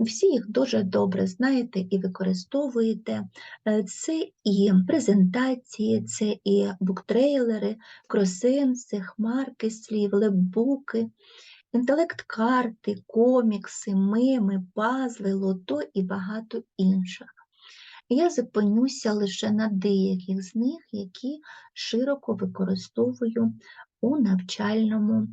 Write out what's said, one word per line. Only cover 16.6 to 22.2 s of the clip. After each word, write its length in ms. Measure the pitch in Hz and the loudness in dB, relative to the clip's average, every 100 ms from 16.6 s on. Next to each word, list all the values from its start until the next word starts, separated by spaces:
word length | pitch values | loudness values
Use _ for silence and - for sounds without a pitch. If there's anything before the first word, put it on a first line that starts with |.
| - - | -10 0
інших. 520 | 190 190 180 - - _ _ _ - - - - _ | 2 2 -2 -10 -18 _ _ _ -20 -20 -20 -20 _
Я 160 | 254 339 | 2 2
зупинюся 840 | 339 240 214 208 220 262 - 226 | 0 -2 0 2 2 2 0 -4
лише 380 | 208 196 - 220 | -2 -2 -2 -2
на 180 | 214 220 | 0 0
деяких 720 | 196 202 196 190 185 190 190 | 0 0 2 2 -2 -4 -6
з 120 | 190 | -4
них, 340 | 226 254 330 - | -2 -2 -4 -10
які 480 | 208 190 - 254 302 - - - | -12 -12 -10 -10 -10 -14 -20 -20
широко 600 | - - 226 262 277 | -14 -4 -2 0 -2